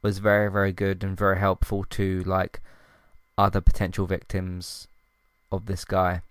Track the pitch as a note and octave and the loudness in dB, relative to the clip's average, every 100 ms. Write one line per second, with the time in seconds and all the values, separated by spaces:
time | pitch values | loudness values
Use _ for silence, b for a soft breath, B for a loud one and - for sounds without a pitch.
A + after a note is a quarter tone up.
0 | G#2 G2 G#2 G#2 G#2 G2 G2 F#2 G2 F#2+ | -2 0 2 4 4 2 0 0 -2 -2
1 | G2 F#2+ G2+ F#2+ G2 F#2+ - G2+ F#2+ - | -4 0 0 2 0 0 -2 -2 -4 -2
2 | G2 F#2 F2+ F#2+ F#2 - b b b b | -2 -2 -2 -2 -2 -8 b b b b
3 | b b _ - G2+ G2 - - F#2+ F2+ | b b _ 0 2 6 6 6 0 -2
4 | F#2 F#2+ - F#2+ F#2 F2+ E2+ - - _ | -2 -4 -4 -6 -4 -8 -12 -16 -20 _
5 | _ _ _ _ _ A#2 A2 F#2+ - F#2+ | _ _ _ _ _ -8 -6 -8 -2 0
6 | F#2 F2+ - | 2 0 -6